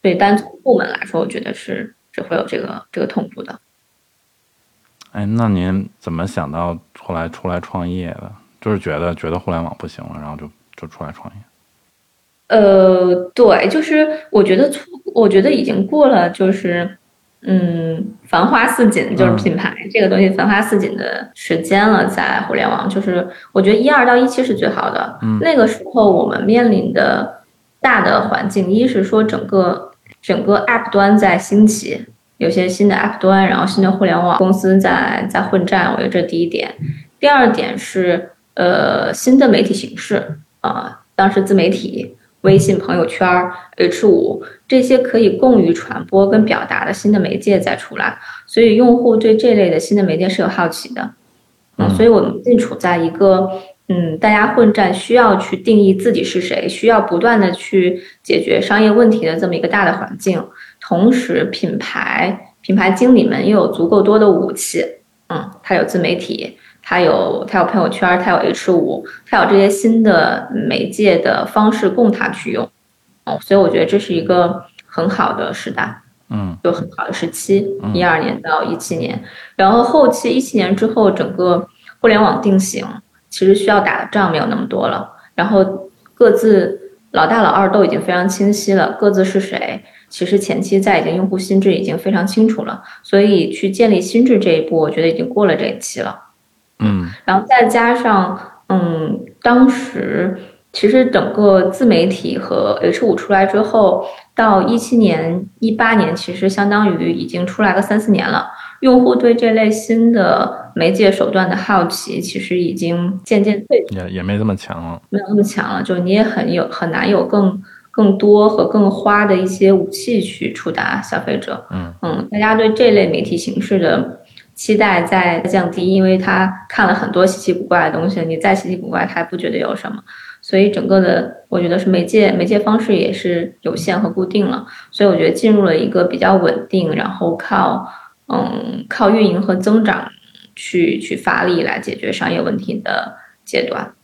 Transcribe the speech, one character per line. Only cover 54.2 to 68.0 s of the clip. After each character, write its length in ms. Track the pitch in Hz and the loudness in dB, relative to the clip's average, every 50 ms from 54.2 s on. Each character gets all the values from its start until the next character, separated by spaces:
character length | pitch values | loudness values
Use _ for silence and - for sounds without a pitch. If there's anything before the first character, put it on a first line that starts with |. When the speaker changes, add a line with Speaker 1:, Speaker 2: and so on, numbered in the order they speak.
| - 214 | 2 2
Speaker 1:
家 260 | 214 208 214 - - | 2 2 2 2 2
混 180 | 254 233 214 208 | 4 4 4 4
战， 200 | - 208 - - | 2 0 0 0
需 220 | - - - 233 | -4 -4 0 2
要 220 | 247 240 220 196 | 4 4 4 2
去 200 | 190 - - - | 2 -2 -4 -8
定 220 | 190 - - 220 208 | -6 0 2 4 6
义 160 | 202 190 190 | 6 4 4
自 180 | 190 190 240 202 | 2 2 0 0
己 100 | 170 - | 0 -2
是 180 | - - 180 | -2 -4 -4
谁， 280 | 180 - - - - - | -4 -2 -4 -4 -4 -6
需 200 | - - - 220 | -6 -2 2 2
要 120 | 226 214 | 2 2
不 180 | 202 - 175 170 | 2 0 -2 0
断 220 | 170 233 233 220 | 2 2 2 4
地 100 | 196 180 175 | 2 2 0
去 500 | - - - - 190 180 180 185 180 - - - _ _ | -4 -8 0 0 2 2 2 -2 -4 -10 -18 -20 _ _
解 180 | - - 156 - | -2 -2 0 0
决 180 | - - - | 0 0 0
商 220 | - - 208 208 214 | 0 0 2 4 4
业 80 | 214 | 4
问 200 | 208 226 240 220 | 6 6 6 4
题 140 | 214 220 170 | 4 2 0
的 120 | 160 160 165 | -2 -2 -2
这 100 | - 180 | -2 -2
么 60 | 175 | -2
一 60 | 160 | -2
个 60 | - 175 | -2 -2
大 160 | - 208 196 | 0 0 0
的 80 | 170 - | 0 0
环 220 | 190 202 - - - | -2 -6 -10 -12 -6
境。 260 | - 196 180 165 - - _ - - - _ _ | -4 -2 -2 -2 -6 -10 _ -20 -20 -20 _ _
同 320 | - - - 175 190 233 254 | -8 -4 0 2 4 4 2
时 320 | 247 247 - 170 160 151 | 2 -2 -2 -2 -2 -2
品 320 | 196 190 - - 170 - - | -4 -6 -6 -6 -6 -6 -6
牌， 760 | - - - - - - - - 165 185 196 - - _ _ _ | -8 -8 -8 -6 -6 -4 -2 -2 -2 -2 -4 -6 -10 _ _ _
品 140 | _ - 190 | _ -2 0
牌 140 | 202 185 190 | 2 2 2
经 240 | 190 190 247 247 254 | 2 2 4 4 6
理 120 | 220 - | 4 4
们 200 | - - 135 - 185 | 2 -2 -2 0 2
又 80 | 214 | 2
有 160 | 202 175 - - | 2 2 0 -2
足 160 | - 165 170 | -2 0 2
够 140 | 214 202 185 | 2 2 4
多 160 | 208 214 220 | 4 4 4
的 100 | 220 208 | 4 4
武 220 | 180 175 190 190 - | 4 2 0 -4 -6
器， 320 | - - - - 170 165 - - _ _ _ _ _ _ _ | -8 -10 -6 -6 -6 -6 -6 -10 _ _ _ _ _ _ _
嗯， 220 | 180 156 - - - - _ | -10 -10 -10 -12 -18 -18 _
他 120 | - 190 | -2 0
有 100 | - - | 0 0
自 140 | - - 180 | 0 -2 -2
媒 180 | 170 160 175 | -2 -2 -2
体， 400 | - - - - - - - - _ _ _ _ _ _ | -4 -6 -10 -10 -10 -10 -12 -14 _ _ _ _ _ _
他 180 | - - 180 | -4 0 2
有， 440 | 180 156 156 196 185 - - - - | 2 2 2 0 0 -2 -4 -6 -6
他 120 | - - 190 | -4 -2 0
有 60 | 175 | 0
朋 160 | - - 202 | 0 0 0
友 80 | 170 - | 0 -2
圈， 300 | - - | -2 -2